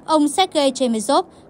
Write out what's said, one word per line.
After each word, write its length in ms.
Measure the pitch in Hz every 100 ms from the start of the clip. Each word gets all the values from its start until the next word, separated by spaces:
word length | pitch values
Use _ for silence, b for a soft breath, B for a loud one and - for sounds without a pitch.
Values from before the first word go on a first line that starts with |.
Ông 240 | B 311 294
Sergei 420 | 294 381 311 277
Chemezov, 520 | 262 254 220 214 294 370 B